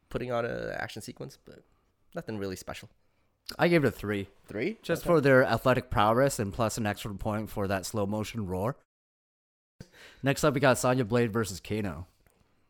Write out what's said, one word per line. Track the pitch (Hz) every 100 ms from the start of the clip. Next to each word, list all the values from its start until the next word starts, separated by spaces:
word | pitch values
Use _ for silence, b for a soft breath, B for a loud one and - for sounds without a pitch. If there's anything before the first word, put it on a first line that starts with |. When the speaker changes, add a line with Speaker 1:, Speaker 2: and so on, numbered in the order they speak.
| _
Speaker 1:
putting | 127 123
on | 120 117
an | 60 110 95
action | - -
sequence, | 117 - 139 -
but | - - _ _ _ _ _
nothing | - - 110
really | 98 92
special. | - 69 - _ _ _ _ _ - -
Speaker 2:
I | 170
gave | 170
it | 131
a |
three. | - 101 104 98 _ -
Speaker 1:
Three? | 101 151 226
Speaker 2:
Just | - 165
Speaker 1:
Okay. | 165
Speaker 2:
for | 165
their | 139 131
athletic | 127 113 131 127 -
prowess | 113 107 117 139 -
and | 101
plus | 101 110 -
an | 104
extra | 101 117 98
point | 110 107 107
for | - 98
that | 98 -
slow | 110 98
motion | 107 107 117 98
roar. | 90 107 139 _ _ _ _ _ _ _ _ _ - b b b b
Next | 131 139
up, | 156
we | 131
got | 135 120
Sonya | 127 131
Blade | 110 120 120
versus | 104 107 92
Kano. | - 107 104 76 90 _ _ _ _ _ _